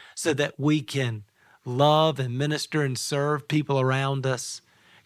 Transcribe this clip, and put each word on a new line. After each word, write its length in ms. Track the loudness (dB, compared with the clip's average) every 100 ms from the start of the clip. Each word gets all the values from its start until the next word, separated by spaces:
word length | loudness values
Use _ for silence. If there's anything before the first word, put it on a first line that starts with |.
| -18
so 180 | -6 0
that 200 | 0 0 0
we 260 | 2 2
can 420 | 0 -2 -2 -4 -10 _ _ _
love 560 | -6 2 4 6 4 2
and 180 | -4 -2
minister 460 | -2 -2 -4 -2
and 120 | -2 -2
serve 520 | -4 -2 0 -2 -2
people 320 | -2 0 2
around 440 | 2 2 0 -2
us. 380 | -2 -4 -6 -12 _ _ _ -16